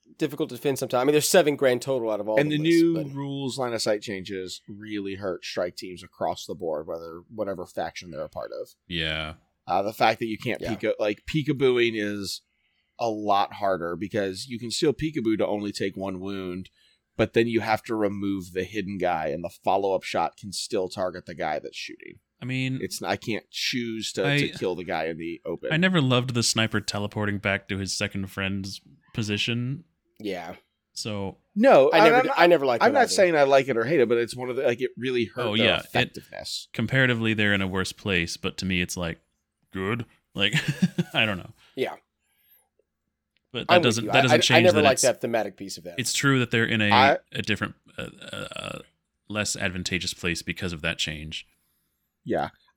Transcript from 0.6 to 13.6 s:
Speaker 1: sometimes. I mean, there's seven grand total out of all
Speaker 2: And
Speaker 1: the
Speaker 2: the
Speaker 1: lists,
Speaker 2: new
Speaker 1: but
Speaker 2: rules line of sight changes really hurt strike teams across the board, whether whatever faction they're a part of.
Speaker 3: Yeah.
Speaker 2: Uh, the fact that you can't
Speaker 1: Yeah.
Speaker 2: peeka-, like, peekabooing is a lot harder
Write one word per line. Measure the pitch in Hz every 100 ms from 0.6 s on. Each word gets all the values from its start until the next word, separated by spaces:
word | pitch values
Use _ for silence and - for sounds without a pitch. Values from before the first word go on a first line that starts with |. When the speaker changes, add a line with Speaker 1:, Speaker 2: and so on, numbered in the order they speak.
| 147 135
Speaker 1:
sometimes. | 127 123
I |
mean, | 131
there's | 151 -
seven | 190 151 139
grand | 135 123
total | 131 131 113
out | 104
of | 104
all | 110
Speaker 2:
And | 147
Speaker 1:
the | 151
Speaker 2:
the |
Speaker 1:
lists, | 156 170
Speaker 2:
new | 170
Speaker 1:
but | 165 143
Speaker 2:
rules | 139 139 139 135 127
line | 123
of | 117
sight | 117 107
changes | 110 98 92 95 92 - -
really | 101 107 104 98 98
hurt | 101 87
strike | - - 90 -
teams | 95 87
across | 92 - 82 87 -
the |
board, | 87 85 76 80
whether | 82 82 85 87
whatever | 110 98 90 87
faction | - 85 - 90
they're | 76
a | 76
part | - 55 57
of. | - _ -
Speaker 3:
Yeah. | 85 80 78 78 78 _ _ -
Speaker 2:
Uh, | 90
the | 101
fact | 107 113 117
that | 117
you | 104
can't | 127 101
Speaker 1:
Yeah. | -
Speaker 2:
peeka-, | 107 113 -
like, | 107 104 -
peekabooing | 156 147 135 135 123 117 113
is | 104 104 95 - _ _ _ _ _ -
a | 117
lot | 107 104 98 101
harder | -